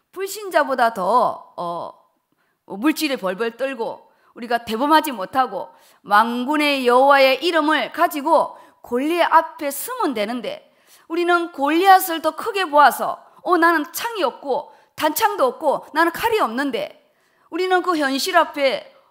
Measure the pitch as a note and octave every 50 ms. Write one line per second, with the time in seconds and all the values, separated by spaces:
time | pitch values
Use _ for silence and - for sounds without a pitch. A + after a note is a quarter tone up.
0 | _ _ - F4 G4 F#4+ G4 G#4+ G#4 F#4+ F4 E4 - C4 C4+ B3+ A#3+ A3+ A3+ G3
1 | F3+ F#3 A3+ B3 G#3+ D#3 - - - - _ - F3 E3+ E3+ E3 B2 E2+ - _
2 | _ _ _ _ _ _ _ _ _ _ _ _ _ - - G3 A3+ D#4 D4+ -
3 | D#4 D4 C4 G#3+ F#3+ F3+ F#3+ F#3+ A#3 A#3 A#3 A#3 C4 C4+ C4+ A#3 A3+ F3 B2+ -
4 | - _ _ _ _ _ _ - A#3 A3+ A#3+ A#3 A#3 A3 A3 A3 C#4 D4 D#4+ D#4
5 | D4+ D#4 B3+ G#3 F#3 F#3 - C4 C4 A3+ G3 F3 - - - _ _ _ _ _
6 | - - G3+ G#3 A3+ A#3 A#3+ B3 B3 B3+ D4+ D4+ D4 D4 C#4+ C4+ B3+ A#3+ A#3+ B3+
7 | C4+ C#4 C#4+ C#4 C4+ C4 C4 - - F4 E4 D#4+ D4+ D4+ D#4 C#4+ A3+ D#3 - D4
8 | E4+ E4+ D#4 D4 C4 D#4+ E4 C4+ F#3+ - - - - - _ _ - - A#3+ B3
9 | C#4 D#4 F4 F4 D#4+ - - D#4+ D#4+ E4 - - D#4 C#4 C4+ - - - B4 B4+
10 | A4+ D#4+ B3 G#3+ G3+ G#3 B3 B3 G3+ F#3+ - - - _ _ _ _ _ _ _
11 | _ - E4 E4+ F4 F4 F4 F4 E4+ E4 E4+ - C4+ C#4+ D#4 E4+ F#4+ G4 F#4+ F#4+
12 | F#4 F#4 E4 E4 D#4 D#4 D#4 - - A4+ G4+ G4 F#4+ D#4 C#4+ D4 C#4+ B3 - -
13 | G#3+ D3+ - - - - _ _ - D#4+ F4+ E4+ E4 E4+ E4+ D#4+ D4 - - -
14 | - A#4 A#4 G#4 D#4+ A#3+ A3+ - - C#4 B3 E3+ - - - _ _ _ _ -
15 | D4 D#4 D4+ - A4+ G#4 G#4 F4 D#4 D4 D4 - D#4+ C#4+ A3+ - - - - D4+
16 | E4+ E4 - - - A4+ A4 G#4+ D4+ A3+ A3 B3+ D4 C#4 A3+ G#3 - - - _
17 | _ _ _ _ _ _ _ _ _ _ - E4 F#4 F#4 F#4 F4+ F4 F4+ F4 D4+
18 | D4 C4+ C4+ C4+ - F#4+ F4+ E4+ D#4 D#4 - D4 C#4 C4 A3 - - - _ _
19 | _ _